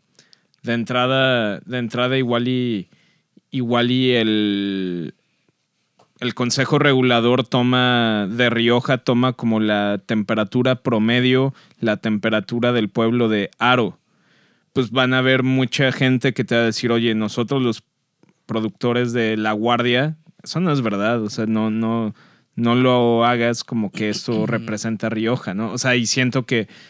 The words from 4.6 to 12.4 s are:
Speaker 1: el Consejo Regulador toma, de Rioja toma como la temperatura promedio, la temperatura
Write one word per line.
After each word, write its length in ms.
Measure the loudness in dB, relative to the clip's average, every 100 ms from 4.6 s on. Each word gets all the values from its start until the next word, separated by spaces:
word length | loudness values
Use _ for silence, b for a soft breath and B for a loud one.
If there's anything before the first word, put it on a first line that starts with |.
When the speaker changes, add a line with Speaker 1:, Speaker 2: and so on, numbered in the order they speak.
| -2 -4 -4 -6 -8 -12 _ _ _ _ _ _ _ _ _ _
Speaker 1:
el 160 | -6
Consejo 460 | -4 -2 0 0 2
Regulador 680 | 4 4 4 2 2 2 0
toma, 800 | 0 2 2 2 2 0 0 -2
de 220 | 0 0
Rioja 480 | 2 2 2 2 -2
toma 360 | 0 2 2
como 260 | 0 -2 0
la 420 | 2 0 0 -4
temperatura 800 | -2 -4 0 -2 0 0 0 0
promedio, 720 | 0 0 2 2 2 2 0 B B B
la 200 | -2 0
temperatura 720 | -2 -2 0 -2